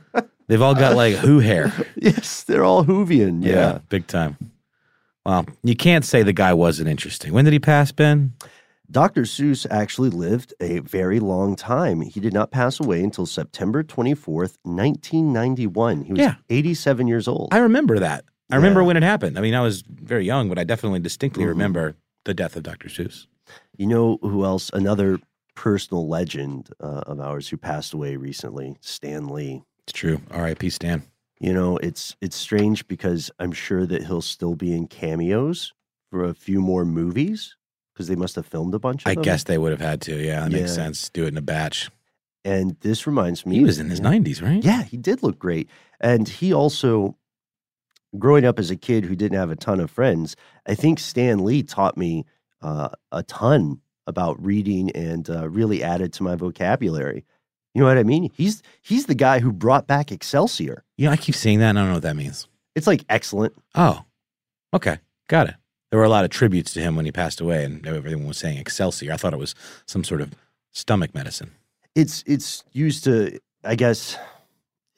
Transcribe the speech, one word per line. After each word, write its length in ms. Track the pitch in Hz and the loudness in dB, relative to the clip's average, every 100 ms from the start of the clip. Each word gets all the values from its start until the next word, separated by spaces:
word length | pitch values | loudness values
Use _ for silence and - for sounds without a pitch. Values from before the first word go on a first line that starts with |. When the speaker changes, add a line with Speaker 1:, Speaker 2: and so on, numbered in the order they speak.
| _ - - _ - | _ -4 -4 _ 2
Speaker 1:
They've 120 | 110 | 4
all 140 | 131 | 6
got, 220 | 135 135 120 | 6 6 6
like, 180 | 117 95 | 4 4
who 220 | 127 147 | 6 8
hair. 340 | 113 90 202 - - - | 6 4 2 -2 -8 0
Speaker 2:
Yes, 460 | 214 - - - | 2 2 -2 -8
they're 220 | - - | 0 2
all 200 | 185 185 | 6 6
Hoovian. 580 | 151 190 180 143 98 85 | 6 4 4 4 4 2
Speaker 1:
Yeah, 80 | - | 2
Speaker 2:
Yeah. 260 | 90 90 87 - | 4 2 0 -4
Speaker 1:
big 180 | 98 - | -4 -2
time. 300 | 90 80 71 - _ _ _ _ _ _ _ | -2 -2 -4 -14 _ _ _ _ _ _ _
Well, 220 | 98 92 85 - | -2 0 -2 -2
you 140 | 120 120 | 0 2
can't 280 | 175 170 | 4 4
say 180 | 127 127 | 4 4
the 100 | 101 | 4
guy 200 | 95 92 | 4 4
wasn't 360 | 85 85 73 78 | 6 4 2 -2
interesting. 440 | 73 - - 76 | -4 -6 -10 -2
When 120 | 101 | 4
did 80 | 151 | 6
he 40 | 147 | 6
pass, 340 | 151 147 143 | 4 4 4
Ben? 400 | - 151 147 135 - - _ _ _ - | 4 4 4 2 -4 -18 _ _ _ -4
Speaker 2:
Doctor 320 | 131 185 160 | 2 2 2
Seuss 440 | 117 - 143 135 - | -2 0 0 0 -2
actually 400 | 107 104 - 131 | -2 -2 -2 -2
lived 420 | 85 85 120 - - | 0 0 -2 -4 -8
a 200 | 87 85 | -4 -4
very 400 | 73 95 92 110 | -4 -2 0 0
long 360 | 101 92 98 95 | 0 0 0 -2
time. 460 | - 127 170 82 | -2 0 0 -2
He 180 | - 104 | -4 -6
did 140 | 107 | -2
not 160 | 101 107 | 0 0
pass 280 | 131 123 - | 0 0 0
away 220 | 143 87 | -2 0
until 220 | 101 - | -2 -2
September 580 | 85 - 76 - 95 139 | -6 -6 -8 -6 -2 -2
twenty-fourth, 760 | 156 - 120 143 - 80 92 - | -4 -2 0 -2 -4 -4 -4 -6
nineteen 680 | 87 87 127 - - 160 156 | -8 0 0 0 -2 0 0
ninety-one. 680 | 117 123 127 107 87 117 147 | 0 0 -2 -2 0 0 0
He 100 | 113 | -2
was 60 | 98 | 2
Speaker 1:
Yeah. 140 | 277 - - | 2 0 -2
Speaker 2:
eighty-seven 560 | 123 156 165 143 123 120 | 0 0 0 0 2 2
years 200 | 117 120 | 0 0
old. 220 | 123 - | -4 0
Speaker 1:
I 60 | 220 | 4
remember 400 | 240 254 277 107 | 4 4 4 2
that. 240 | 85 73 - _ - | 0 -4 -10 _ 0
I 60 | 131 | 4
remember 240 | 185 190 | 6 6
Speaker 2:
Yeah. 60 | 180 | 6
Speaker 1:
when 80 | 170 | 4
it 40 | |
happened. 360 | 170 208 87 78 | 4 2 -2 -2
I 20 | |
mean, 140 | 110 | 0
I 80 | 123 | 0
was 200 | 120 98 - | 0 -2 -10
very 380 | - 80 120 92 | -16 -4 -2 0
young, 240 | 135 104 | 0 0
but 80 | 87 | -2
I 60 | |
definitely 360 | 85 113 110 92 | -2 -2 -2 -2
distinctly 440 | 85 - 139 92 | -4 -4 -4 -2
Speaker 2:
Mm-hmm. 40 | 85 | -2
Speaker 1:
remember 440 | 82 101 87 78 78 _ _ - | 0 -2 -2 -4 -8 _ _ -8
the 80 | |
death 220 | 92 85 82 | -6 -6 -8
of 80 | |
Doctor 240 | 80 85 - | -14 -14 -14
Seuss. 380 | - 87 - - _ _ - _ - | -10 -10 -12 -20 _ _ -20 _ -6
Speaker 2:
You 80 | 101 | 0
know 320 | 117 117 - | 2 2 0
who 240 | 101 101 | -2 -2
else? 240 | 95 95 - | 0 -2 -4
Another 440 | 101 98 104 98 92 - _ _ | -2 0 2 2 0 -6 _ _
personal 520 | - 117 101 - 90 78 | -6 -2 0 -2 -6 -4
legend, 600 | 82 87 71 71 67 - - | -4 -4 -6 -10 -10 -14 -14
uh, 220 | 73 71 71 | -12 -10 -10
of 140 | 71 | -10
ours 280 | 71 73 - | -10 -10 -10
who 80 | 80 | -12
passed 380 | - 76 - | -8 -10 -10
away 220 | 76 71 69 | -8 -8 -8
recently, 600 | 69 69 69 69 67 69 | -12 -12 -14 -12 -14 -14
Stan 460 | - - 73 76 73 | -16 -14 -12 -10 -10
Lee. 340 | 76 71 67 - _ - | -10 -10 -12 -18 _ -18
Speaker 1:
It's 60 | |
true. 280 | - 85 76 - | -6 -4 -4 -6
R 140 | 85 | -6
I 100 | 82 | -6
P 140 | 78 90 | -4 -6
Stan. 340 | - 85 82 - _ _ - | -4 -4 -4 -6 _ _ -8
Speaker 2:
You 120 | 90 | -2
know, 220 | 92 92 87 | 0 0 -2
it's, 360 | 85 - - - | -4 -8 -14 -12
it's 160 | 92 - | -12 -10
strange 500 | - 104 104 107 - | -2 2 2 0 -4
because 440 | 90 92 87 - - | -6 -4 -4 -6 -8
I'm 100 | 87 | -8
sure 320 | 82 - 95 90 | -8 -4 -2 -2
that 180 | 87 | -4
he'll 180 | 82 87 | -4 -6
still 320 | - - 87 | -6 -6 -6
be 180 | 82 87 85 | -4 -2 -4
in 100 | 82 | -6
cameos 840 | - 80 82 85 107 147 175 - - _ _ _ | -8 -6 -2 0 0 -2 -4 -10 -16 _ _ _
for 120 | 92 | -6
a 100 | 87 | -4
few 260 | 82 - 95 | -6 -4 0
more 240 | 92 92 | 0 0
movies 720 | 87 82 87 98 175 214 - _ _ _ _ - | 0 -2 -2 -2 -2 -4 -10 _ _ _ _ -12
'cause 100 | 87 | -6
they 80 | |
must 220 | 90 90 - | -4 -6 -8
have 100 | 80 | -10
filmed 280 | 82 87 | -8 -6
a 40 | 107 | -4
bunch 240 | 127 135 | -4 -4
of 60 | - | -4
Speaker 1:
I 40 | |
Speaker 2:
them. 100 | 87 | -2
Speaker 1:
guess 180 | 78 76 | 0 -2
they 140 | - 82 | 0 -2
would 140 | 80 | -2
have 80 | 71 | -2
had 200 | 80 76 | -4 -6
to. 120 | - 76 | -6 -6
Yeah, 180 | 78 78 | -6 -4
that 100 | 80 | -2
makes 180 | 82 87 | -2 -2
Speaker 2:
Yeah. 140 | 85 | -4
Speaker 1:
sense. 260 | 80 76 - | -6 -8 -10
Do 140 | 85 | -6
it 40 | 80 | -6
in 80 | 76 | -6
a 60 | |
batch. 480 | 71 78 78 - - _ _ _ _ _ | -6 -4 -4 -6 -10 _ _ _ _ _
Speaker 2:
And 320 | 98 95 92 82 | -4 -2 -2 -4
this 260 | 104 110 151 | -4 -4 -2
reminds 360 | 139 87 87 | 0 0 -2
me 120 | 92 101 | 0 4
Speaker 1:
He 80 | |
was 160 | 202 76 | 4 2
in 100 | 78 | -2
his 80 | 87 | -2
Speaker 2:
Yeah. 100 | - | 2
Speaker 1:
nineties, 320 | 214 131 73 | 2 2 -2
right? 220 | 95 190 | 0 2
Speaker 2:
Yeah, 200 | 175 240 | 2 2
he 120 | - 123 | -2 -6
did 280 | 170 254 | -4 -2
look 140 | 139 - | -2 -2
great. 280 | 90 80 - _ _ - | -2 -4 -4 _ _ -4
And 280 | 117 120 107 | 2 2 0
he 240 | - 185 | -2 0
also, 640 | 151 143 - 127 110 98 - _ _ _ _ _ _ _ _ _ 101 | 2 2 2 0 2 0 -6 _ _ _ _ _ _ _ _ _ 0
growing 260 | 123 147 | 6 6
up 140 | 123 117 | 6 2
as 120 | 85 | -2
a 60 | 90 | -4
kid 280 | - 113 90 | 0 0 0
who 100 | 92 | -2
didn't 200 | 104 98 | 0 0
have 120 | 87 | -2
a 60 | 78 | -4
ton 240 | - 95 | -4 -2
of 100 | 82 | -2
friends, 460 | - 131 82 80 - _ _ - | 0 2 2 -2 -10 _ _ -6
I 80 | |
think 260 | 107 156 160 | 0 2 2
Stan 440 | - 123 123 104 | -2 0 2 2
Lee 180 | 98 139 | 2 0
taught 320 | - - 98 - | -2 0 0 0
me, 280 | 87 82 - _ _ _ | -2 -4 -6 _ _ _
uh, 300 | 78 76 73 - _ | -8 -6 -8 -10 _
a 120 | 82 | -10
ton 560 | - - 113 147 78 - _ _ - | -10 -2 2 4 2 -4 _ _ -10
about 360 | 85 85 69 | -4 -4 -4
reading 460 | 92 104 101 92 95 | -2 -2 0 -2 -4
and, 360 | - 82 82 80 | -4 -6 -8 -6
uh, 200 | 82 80 | -8 -4
really 340 | 98 113 98 | -2 0 0
added 300 | 85 87 90 | -2 -2 -4
to 80 | - | -4
my 120 | 92 87 | -4 -4
vocabulary. 880 | 90 - 92 117 92 78 69 - - _ _ _ _ | -6 -4 -2 0 -2 -4 -6 -8 -14 _ _ _ _
You 60 | - | 2
know 60 | 135 | 6
what 80 | 131 | 6
I 40 | |
mean? 280 | 107 151 180 | 4 2 0
He's, 280 | - 185 214 _ _ | -2 -2 -2 _ _
he's 240 | - 233 285 | -2 -2 0
the 80 | |
guy 240 | 127 131 131 | 2 4 4
who 100 | 120 | 2
brought 340 | 95 113 139 - | 2 4 4 4
back 260 | 143 143 | 0 0
Excelsior. 720 | - - 143 214 - 71 - _ - | -8 -2 0 0 -2 -8 -8 _ 0
Speaker 1:
Yeah, 120 | 147 | 2
I 60 | 156 | 2
keep 180 | - | 0
saying 260 | - 110 107 | 0 2 4
that, 100 | 110 | 4
and 80 | 101 | 4
I 40 | |
don't 60 | 95 | 2
know 40 | 85 | 0
what 60 | |
that 140 | 82 76 | -2 -4
means. 300 | 69 69 - _ _ | -8 -10 -16 _ _
Speaker 2:
It's, 120 | 156 175 | -2 2
like, 180 | 160 - | 2 2
excellent. 460 | 110 - 101 110 - _ | -2 -2 -2 -2 -4 _
Speaker 1:
Oh, 300 | 160 160 - - _ _ _ _ _ _ | 2 4 2 -6 _ _ _ _ _ _
okay. 240 | 185 - 78 _ _ - | -4 -2 -6 _ _ 0
Got 200 | 165 87 | 2 2
it. 60 | - _ _ _ | -2 _ _ _
There 80 | 110 | 4
were 60 | |
a 60 | 110 | 6
lot 140 | 107 | 4
of 60 | 90 | 2
tributes 420 | - 117 90 78 | 2 2 2 -2
to 60 | - | -4
him 160 | 82 80 | -2 -2
when 80 | 78 | -4
he 60 | |
passed 280 | 80 82 - | -4 -6 -4
away, 240 | 85 80 | -2 -2
and 220 | 71 76 76 | -4 -8 -10
everyone 400 | 78 71 78 73 | -8 -6 -8 -8
was 100 | 73 | -8
saying 220 | 82 71 | -8 -8
Excelsior. 540 | 69 - 95 - 71 | -8 -4 -4 -4 -8
I 40 | 80 | -6
thought 160 | 92 | -4
it 60 | 73 | -6
was 160 | 73 - - - - | -8 -12 -20 -20 -8
some 180 | 95 | -6
sort 160 | - 78 | -4 -4
of 140 | 71 - _ _ _ | -6 -12 _ _ _
stomach 420 | - - 104 80 | -10 -2 -2 -2
medicine. 360 | 73 69 - - _ _ _ _ | -6 -10 -12 -14 _ _ _ _
Speaker 2:
It's, 280 | 160 151 - - | 0 0 -2 -4
it's 360 | 139 - - - | -4 -4 -12 -10
used 320 | 131 156 - | -4 -2 0
to, 340 | 135 113 98 - _ _ | 2 2 0 -4 _ _
I 100 | 107 | -4
guess, 440 | 117 120 110 - - - - _ _ _ _ _ | 2 2 2 -4 -14 -16 -20 _ _ _ _ _